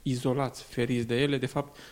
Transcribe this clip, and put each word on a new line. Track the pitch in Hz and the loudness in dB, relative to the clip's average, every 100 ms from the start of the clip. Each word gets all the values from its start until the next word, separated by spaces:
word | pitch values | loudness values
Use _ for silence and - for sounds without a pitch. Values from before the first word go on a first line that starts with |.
izolați, | 143 123 131 131 131 - | -2 0 2 2 0 -4
feriți | - - 120 123 117 | -8 -2 0 2 2
de | 120 | 2
ele. | 143 139 | 2 2
De | 127 | 0
fapt, | 147 139 - - | -2 -4 -8 -18